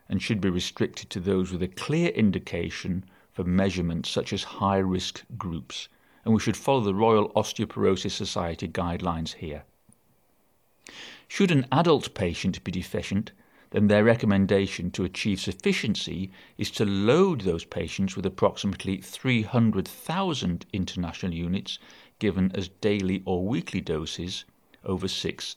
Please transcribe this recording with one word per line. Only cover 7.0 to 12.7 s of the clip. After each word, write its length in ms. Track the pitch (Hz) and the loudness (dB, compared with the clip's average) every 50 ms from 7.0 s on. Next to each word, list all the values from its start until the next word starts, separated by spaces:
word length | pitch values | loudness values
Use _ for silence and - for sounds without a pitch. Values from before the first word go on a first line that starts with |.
| 110 110 110 107 107 - - | 4 6 6 6 4 4 2
Osteoporosis 800 | 107 110 - - - 107 - - 107 101 95 95 90 - 98 | 0 0 0 -2 -4 -4 -4 -2 2 2 2 2 2 -2 -4
Society 560 | - - 104 - - 101 87 85 85 - 101 85 | -4 -4 -6 -4 -4 -2 -2 -4 -4 -4 -6 -6
guidelines 680 | - 98 87 85 87 85 87 87 82 82 82 - - | -4 -2 -2 -2 -2 -2 -2 -2 -2 -2 -4 -6 -8
here. 300 | - - 78 73 73 - _ _ _ _ _ _ _ _ _ _ _ _ _ _ _ _ _ _ _ _ _ _ _ - - - - - - - - _ - | -10 -10 -10 -10 -10 -14 _ _ _ _ _ _ _ _ _ _ _ _ _ _ _ _ _ _ _ _ _ _ _ -20 -20 -18 -18 -18 -18 -20 -20 _ -6
Should 220 | - - 196 180 | 0 2 4 6
an 160 | 165 135 123 - | 6 4 4 4
adult 420 | 131 151 170 175 147 123 - - - | 4 4 6 6 6 4 2 -2 -4
patient 480 | - 98 87 82 - - 95 87 - | -2 -2 -2 0 0 -2 -2 -2 -2
be 80 | - - | -4 -6